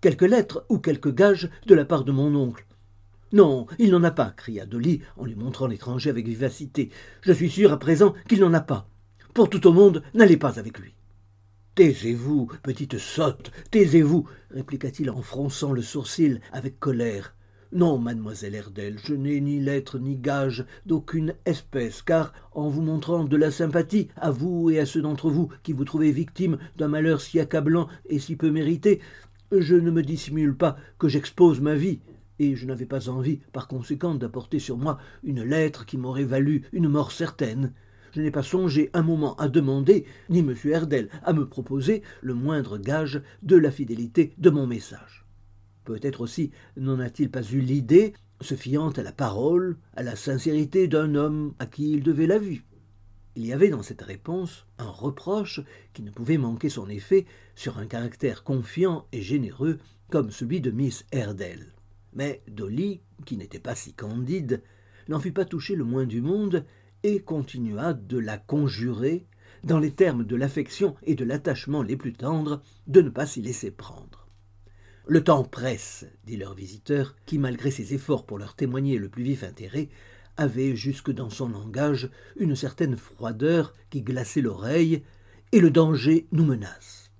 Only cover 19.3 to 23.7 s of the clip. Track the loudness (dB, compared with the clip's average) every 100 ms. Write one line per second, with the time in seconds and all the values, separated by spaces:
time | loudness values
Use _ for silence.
19.3 | -2 0 -2 -2 -2 -4 -8 -6 -4 -2
20.3 | -2 -2 -4 -10 -14 -4 -4 -2 -4 -4
21.3 | -4 -4 -6 -4 -6 -6 -8 0 0 0
22.3 | -8 -14 -6 -4 -2 -2 -2 -2 -2 2
23.3 | 4 2 2 0